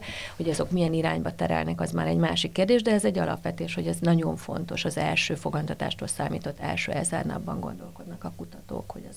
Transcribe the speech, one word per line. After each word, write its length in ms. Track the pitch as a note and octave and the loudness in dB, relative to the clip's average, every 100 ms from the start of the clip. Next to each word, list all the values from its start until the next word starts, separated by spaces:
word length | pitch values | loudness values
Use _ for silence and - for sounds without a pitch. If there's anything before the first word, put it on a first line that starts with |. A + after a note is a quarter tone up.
| - - - - | 2 -8 -10 -4
hogy 140 | E3 | 0
azok 220 | D#3+ - | 0 2
milyen 220 | F3+ E3 | 4 4
irányba 420 | E3 D#3+ D#3+ E3 E3 | 4 2 2 -2 0
terelnek, 460 | E3 E3 E3 E3+ | 2 2 2 0
az 100 | E3 | 0
már 160 | E3 D#3+ | 0 2
egy 100 | E3 | 4
másik 340 | E3+ E3+ - | 4 2 0
kérdés, 300 | - F#3+ A#3+ | 2 4 6
de 100 | A3 | 6
ez 140 | G#3+ G#3 | 4 4
egy 120 | F#3 | 2
alapvetés, 580 | E3 E3 E3+ E3+ E3+ F3 | 0 0 -4 -4 -4 -2
hogy 120 | E3 | -2
ez 100 | E3+ | 2
nagyon 360 | E3+ E3+ E3 D#3+ | 6 6 4 0
fontos. 500 | - - E3+ - - | -4 -6 -4 -2 -2
Az 120 | - | 0
első 380 | D#3 E3 - D#3+ | 2 2 0 -2
fogantatástól 720 | D3+ D3+ D3+ D3+ D#3 - - | -2 -2 -2 -2 -2 -4 -6
számított 520 | - D3+ - - D3+ | -4 -2 -2 -6 -6
első 320 | - - - | -4 -2 -2
ezer 340 | D3 E3 E3 - | -2 -2 -2 -2
napban 340 | - - D3+ | -4 -4 -4
gondolkodnak 640 | - - F3 - F3 E3+ | -6 -8 -12 -14 -14 -10
a 100 | E2+ - | -8 -8
kutatók, 560 | E3+ F3+ - - - | -12 -14 -8 -8 -8
hogy 140 | - | -12
az, 60 | - | -14